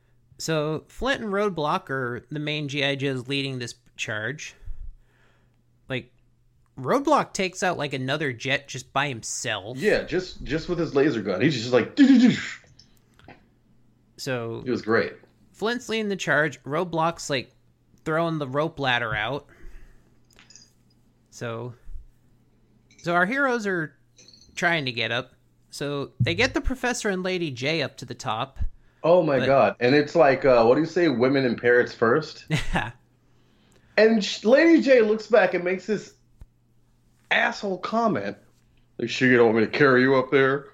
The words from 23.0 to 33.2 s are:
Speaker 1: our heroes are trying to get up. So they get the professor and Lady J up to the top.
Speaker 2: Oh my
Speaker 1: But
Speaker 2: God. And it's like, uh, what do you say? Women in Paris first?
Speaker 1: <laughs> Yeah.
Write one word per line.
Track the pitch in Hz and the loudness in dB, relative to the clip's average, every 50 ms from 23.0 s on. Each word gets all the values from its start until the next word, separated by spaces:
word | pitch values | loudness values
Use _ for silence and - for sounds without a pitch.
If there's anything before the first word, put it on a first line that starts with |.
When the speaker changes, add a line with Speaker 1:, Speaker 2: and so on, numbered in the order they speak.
| - 165 170 | -6 -2 0
Speaker 1:
our | 175 185 | 0 0
heroes | 196 269 277 285 262 240 240 208 | 0 0 -2 -2 -2 -2 -2 -4
are | 196 185 170 156 147 _ _ _ _ _ _ _ _ _ _ _ _ - | -4 -4 -4 -4 -6 _ _ _ _ _ _ _ _ _ _ _ _ -8
trying | - 180 170 170 160 135 | -4 -2 -2 0 -2 -4
to | 131 | -4
get | 113 117 113 113 | -4 -4 -4 -4
up. | 117 120 - - _ _ _ _ _ _ _ _ | -4 -6 -6 -8 _ _ _ _ _ _ _ _
So | - - 147 143 143 143 131 - _ - | -12 -10 -8 -6 -6 -6 -8 -6 _ -4
they | - 165 170 | -2 -2 0
get | 190 247 - - | 0 0 0 -2
the | 320 | -2
professor | - - 254 - 254 240 247 - - 208 | -4 -4 -4 -4 -4 -4 -4 -4 -4 -4
and | 190 185 185 | -4 -4 -4
Lady | 185 185 180 170 151 | -4 -4 -4 -4 -6
J | 123 113 131 147 165 160 | -6 -6 -4 -2 -2 -2
up | 131 - - | -4 -6 -8
to | - 131 | -12 -14
the | - - | -14 -14
top. | - - 123 107 113 135 - - - - - - - _ _ _ _ - | -10 -8 -6 -6 -6 -6 -8 -4 -2 -2 -2 -4 -6 _ _ _ _ 2
Speaker 2:
Oh | 160 180 180 165 | 4 4 4 4
my | 147 139 127 | 4 2 2
Speaker 1:
But | 127 | 2
Speaker 2:
God. | 131 139 131 113 - - - | 4 4 6 4 4 2 2
And | 120 123 143 | 2 4 4
it's | 147 143 - - | 4 4 4 4
like, | 170 156 143 127 - - | 4 6 6 4 4 4
uh, | 135 123 120 113 | 6 6 6 6
what | 117 131 | 6 4
do | 147 | 4
you | 160 | 2
say? | 160 - 185 175 | 0 0 2 2
Women | 156 127 113 127 131 143 135 131 | 2 2 2 2 2 2 2 2
in | 120 107 | 0 0
Paris | - 123 120 123 123 117 117 - | 0 2 4 4 4 4 2 0
first? | - 117 113 127 156 156 - - - - | 0 2 2 2 2 -2 -4 -12 -16 -8
Speaker 1:
<laughs> | - 156 - - - - | -6 -4 -4 -2 -2 -2
Yeah. | 156 107 117 - _ _ _ _ _ | -2 -4 -6 -10 _ _ _ _ _